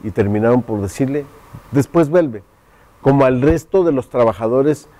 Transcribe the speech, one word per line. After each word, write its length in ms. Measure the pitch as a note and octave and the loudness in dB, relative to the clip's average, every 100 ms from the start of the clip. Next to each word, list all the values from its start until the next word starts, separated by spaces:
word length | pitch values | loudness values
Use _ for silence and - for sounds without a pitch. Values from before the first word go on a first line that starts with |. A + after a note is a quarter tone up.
y 100 | G#2+ | -8
terminaron 500 | A#2 G2+ G#2 A2+ B2 | -2 -2 0 2 0
por 180 | A#2 G#2+ | 0 -6
decirle, 460 | G2 - C3 D3 C#3 - - - - | -6 -4 -4 -4 -8 -20 -20 -20 -4
"Después 360 | C#3 B2+ E3+ D3+ | -4 0 0 2
vuelve", 340 | F3+ D#3 G#2+ - _ _ _ _ _ | 2 0 -6 -18 _ _ _ _ _
como 240 | C3+ C#3 C3 | 0 2 2
al 160 | B2+ | 2
resto 420 | C#3+ E3 - F#3+ | 2 0 0 0
de 80 | E3+ | 2
los 160 | C3+ - | 0 -4
trabajadores 760 | B2+ A2+ G#2+ A2+ B2+ C#3+ D3 - | 0 0 0 -2 0 0 -2 -8